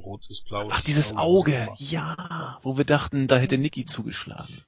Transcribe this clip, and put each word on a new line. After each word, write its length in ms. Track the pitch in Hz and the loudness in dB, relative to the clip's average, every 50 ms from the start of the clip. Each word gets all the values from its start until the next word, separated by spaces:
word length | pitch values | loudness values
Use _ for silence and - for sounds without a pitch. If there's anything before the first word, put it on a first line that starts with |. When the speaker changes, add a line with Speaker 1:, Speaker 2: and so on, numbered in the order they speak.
| 95 | -12
Speaker 1:
rotes, 360 | 98 98 98 - - 98 - - | -12 -12 -12 -12 -12 -12 -10 -8
blaues 280 | - 107 101 104 104 - | -6 -6 -6 -4 -2 -2
Speaker 2:
Ach, 80 | - | -2
dieses 360 | - 147 147 151 147 - 110 110 | 0 2 2 2 2 2 0 0
Speaker 1:
Auge, 340 | 151 165 180 190 175 151 | 4 6 6 6 6 4
was 60 | 143 123 | 2 0
auch 60 | 110 | 0
Speaker 2:
Auge. 0 | |
Speaker 1:
immer. 120 | 107 101 - | -4 -6 -8
Speaker 2:
Ja, 800 | 135 139 160 165 151 156 165 - 180 - 165 - - 131 131 - - | -8 -6 -4 -4 -4 -4 -6 -8 -8 -8 -8 -8 -8 -8 -10 -10 -6
wo 140 | 131 135 135 | -4 0 0
wir 80 | 143 | 4
dachten, 420 | 135 147 143 139 - - 143 135 127 | 4 4 2 2 0 0 0 4 6
da 120 | 135 127 | 6 6
hätte 160 | 127 131 139 | 6 4 2
Speaker 1:
Ja. 60 | 131 | 2
Speaker 2:
Niki 220 | 135 151 - 131 123 | 0 0 -2 -4 -8
zugeschlagen. 800 | - - - 107 113 - - - - - - - - - - - | -8 -6 -8 -6 -6 -8 -8 -10 -12 -12 -14 -14 -14 -16 -18 -20